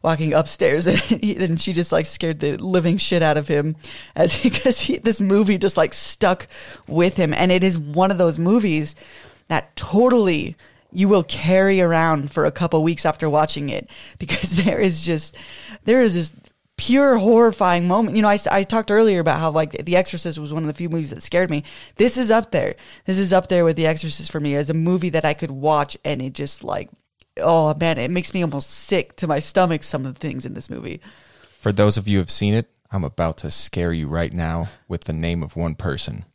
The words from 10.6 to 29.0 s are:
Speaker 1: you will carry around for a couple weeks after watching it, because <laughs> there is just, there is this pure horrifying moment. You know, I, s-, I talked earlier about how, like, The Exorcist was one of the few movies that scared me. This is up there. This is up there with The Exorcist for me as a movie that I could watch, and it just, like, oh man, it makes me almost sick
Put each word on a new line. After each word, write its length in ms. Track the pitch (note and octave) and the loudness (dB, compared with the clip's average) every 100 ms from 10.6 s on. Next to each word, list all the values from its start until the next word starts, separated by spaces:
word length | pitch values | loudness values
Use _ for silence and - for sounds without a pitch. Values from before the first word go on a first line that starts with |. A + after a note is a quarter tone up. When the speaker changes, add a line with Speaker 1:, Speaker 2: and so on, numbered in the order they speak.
| _ _ _ | _ _ _
Speaker 1:
you 180 | F3+ G3 | 0 4
will 140 | G3 | 4
carry 580 | E3 - D#3 F#3 G3 G3 | 2 -4 2 4 4 4
around 500 | F3 E3 E3 D#3 C#3+ | 2 2 2 0 -2
for 140 | E3 D3+ | 0 -2
a 60 | |
couple 280 | D3 E3+ D#3+ | 0 0 2
weeks 240 | D#3+ D#3+ E3 | 0 0 -2
after 240 | D3+ D#3 | -2 0
watching 380 | D3 D#3 - C#3+ | 0 0 -2 -6
it, 220 | - - - - - | -8 -10 -20 -20 -14
because 340 | - - F3+ | -6 -4 -2
<laughs> 120 | E3+ | 0
there 160 | F#3+ - | 0 2
is 220 | G3 D#3+ | 0 0
just, 340 | E3 D#3+ - - - - - G#3+ | -4 -4 -6 -14 -20 -20 -20 -10
there 180 | - B3 | 2 4
is 120 | A#3 | 4
this 180 | F3 D#3 - _ _ _ - | 2 -4 -10 _ _ _ -8
pure 400 | - C4 C#4 A#3 | 2 4 6 4
horrifying 680 | G3 A3+ A#3 - F3+ F3 F3 | 6 6 6 4 2 2 2
moment. 300 | F#3+ A3+ G#3+ | 2 2 2
You 60 | |
know, 80 | G#3 | 2
I, 60 | G#3 | 2
s-, 120 | - | 2
I 160 | G3 | 0
talked 260 | G3 A3+ G#3+ | 0 -2 2
earlier 300 | G#3 A3+ F#3 | 4 4 4
about 200 | D#3+ D3 | 2 0
how, 100 | D#3+ | 0
like, 200 | D#3 D#3 - | 0 -2 -4
The 140 | E3 F3 | 0 0
Exorcist 400 | F3+ F3 E3+ D#3+ | 0 -4 -8 -8
was 140 | D3+ | -8
one 100 | D3+ | -6
of 40 | D#3 | -6
the 60 | |
few 140 | D3 E3+ | -6 -4
movies 220 | E3 D3 | -4 -6
that 120 | C#3+ | -10
scared 280 | - E3+ F3+ | -2 0 0
me. 160 | D3 C#3+ - - - | -2 -6 -18 -20 0
This 180 | A#3 A#3+ | 0 2
is 160 | A#3+ | 2
up 200 | A3+ - | 2 2
there. 240 | D#3+ - - - - | -2 -2 -6 -18 -14
This 140 | - F#3+ | -4 -2
is 140 | G3 | 2
up 160 | F#3 F#3 | 2 2
there 160 | F3+ E3+ | 2 2
with 100 | D#3+ | 2
The 120 | D#3+ | 0
Exorcist 440 | D#3 E3 D3 D#3+ | 0 -4 -8 -8
for 80 | D#3+ | -6
me 160 | D3 C#3+ | -2 -2
as 140 | D3 | -2
a 40 | |
movie 360 | D#3+ E3 F3+ F3+ | -2 0 0 0
that 160 | D#3+ D#3 | -2 -2
I 80 | |
could 180 | D3 D#3 | -2 -6
watch, 460 | C3+ D3 D3+ C#3+ - - | -4 0 0 0 -6 -6
and 160 | C#3 | -6
it 100 | C3 | -6
just, 320 | C3+ C#3+ - | -8 -10 -8
like, 260 | - - - _ _ _ _ - | -8 -8 -8 _ _ _ _ -4
oh 320 | D3+ E3 D3+ D3+ | 2 4 2 0
man, 200 | E3 E3 | -2 -2
it 120 | B2+ | -2
makes 240 | F3+ - | -4 -4
me 80 | F#3+ | -4
almost 280 | E3+ C#3 - | -4 -4 -8
sick 480 | - - F#3+ | -10 -2 -2